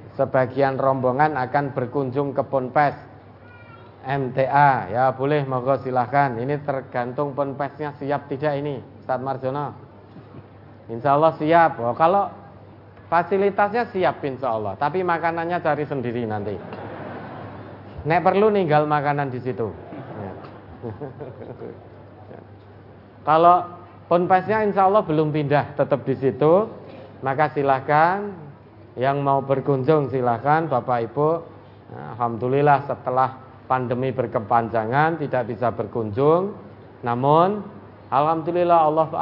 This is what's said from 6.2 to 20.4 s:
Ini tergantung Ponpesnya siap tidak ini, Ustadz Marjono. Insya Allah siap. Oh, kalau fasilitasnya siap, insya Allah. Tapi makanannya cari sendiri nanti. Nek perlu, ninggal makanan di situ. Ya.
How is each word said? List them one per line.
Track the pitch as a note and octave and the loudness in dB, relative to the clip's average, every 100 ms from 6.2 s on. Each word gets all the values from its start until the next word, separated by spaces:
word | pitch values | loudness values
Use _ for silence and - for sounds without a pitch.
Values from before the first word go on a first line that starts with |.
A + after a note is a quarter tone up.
| C#3 A2+ | 2 0
Ini | B2+ D3 D3 | -2 -4 -2
tergantung | C3+ C3+ B2+ B2 B2+ D3 | -4 -4 -4 -4 -4 -4
Ponpesnya | C3 C#3 C3+ C#3 - D3+ C#3+ | -2 -4 -4 -6 -6 -10 -6
siap | C#3 C#3+ - | -4 -4 -4
tidak | C3+ D3+ C#3+ | -4 -2 -2
ini, | D3 C3 G#2 - | -4 -6 -10 -12
Ustadz | - B2+ | -6 -4
Marjono. | C3+ B2+ C3 C#3 C#3+ G#2 - - - - - - - - - - - | -4 -6 -4 -4 -6 -10 -18 -20 -20 -20 -20 -20 -20 -20 -20 -20 -12
Insya | A#2 C#3 C#3 | -4 2 4
Allah | D#3+ D#3 | 4 2
siap. | D#3 E3 D#3+ A#2+ | 4 6 6 2
Oh, | A#2 A#2+ | -4 2
kalau | D#3+ G3 G3 - - - - - - - - | 2 2 0 -6 -20 -20 -20 -20 -20 -20 -2
fasilitasnya | E3 F3 G3 G3+ G3 G#3 A3 A#3 G3 | 0 2 2 2 2 0 0 -2 0
siap, | E3+ C3 D3 | 0 0 -4
insya | B2 B2+ A2+ | -4 -2 -2
Allah. | G#2 F#2+ | -4 -2
Tapi | C#3+ F3+ | -2 -2
makanannya | F3+ E3 E3 E3+ E3 F3 | 0 0 0 -2 -2 -2
cari | E3 D3 C#3+ | 0 -2 -2
sendiri | C#3+ A#2+ A#2 A2+ | -4 -4 -4 -4
nanti. | G#2+ G2+ F#2+ - - - - - - - - - - - - - - | -4 -6 -8 -10 -12 -12 -12 -12 -12 -14 -14 -14 -14 -16 -16 -16 -8
Nek | D3 E3+ | 0 2
perlu, | F3 F#3 G#3+ | 4 4 4
ninggal | G#3 F3 D3+ | 4 4 4
makanan | D3+ D3+ C#3+ C#3+ C#3 | 4 2 0 0 -2
di | B2 | -4
situ. | B2 A2+ A2 E2+ - C#3+ B2+ G#2+ | -4 -4 -4 -6 -12 -14 -14 -12
Ya. | G2 F#2 | -12 -12